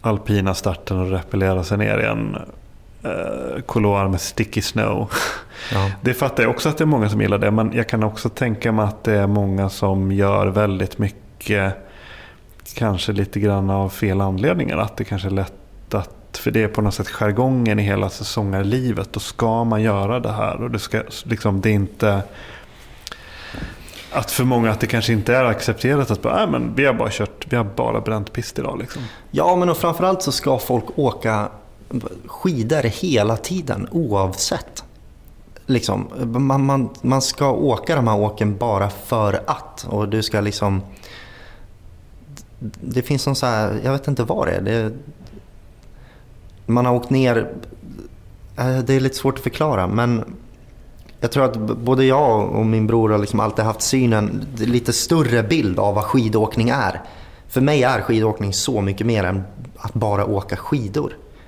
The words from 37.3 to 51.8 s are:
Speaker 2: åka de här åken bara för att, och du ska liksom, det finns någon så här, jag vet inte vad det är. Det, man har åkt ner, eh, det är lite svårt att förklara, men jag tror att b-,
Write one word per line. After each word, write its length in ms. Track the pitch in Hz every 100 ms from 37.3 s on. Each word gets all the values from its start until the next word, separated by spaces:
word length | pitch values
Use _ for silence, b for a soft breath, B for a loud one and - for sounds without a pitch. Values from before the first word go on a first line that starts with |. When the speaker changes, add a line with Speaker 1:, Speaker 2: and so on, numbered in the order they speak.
| - 139
Speaker 2:
åka 440 | 127 147 107 - 151
de 120 | 113
här 100 | 104
åken 400 | 104 104 104 98
bara 320 | 120 98 101
för 500 | - - 117 104 98 -
att, 380 | 147 - - 123
och 200 | 104 104
du 140 | 110
ska 180 | 107 107
liksom, 400 | 104 - 104 95 98 B B B B B B B B - - - - - - 139 - - 113 -
det 200 | - 127
finns 240 | 123 139 -
någon 100 | 135
så 100 | 127
här, 340 | 110 104 107
jag 80 | 123
vet 160 | 135 135
inte 160 | 139
vad 240 | 110 - -
det 60 |
är. 80 | 87
Det, 300 | 98 113 110 107 - - - - - - - - - b b b b - - - -
man 200 | 120 123
har 100 | 120
åkt 140 | 123
ner, 380 | 135 127 117 - - - - - - - - - - - -
eh, 200 | 127 131
det 160 | 120
är 60 | 135
lite 160 | 131 -
svårt 220 | 139 -
att 60 |
förklara, 440 | 123 - 160 113 90
men 480 | 104 120 117 - - - - - - - - - -
jag 120 | -
tror 140 | 143 131
att 120 | 113
b-, 160 | 107 113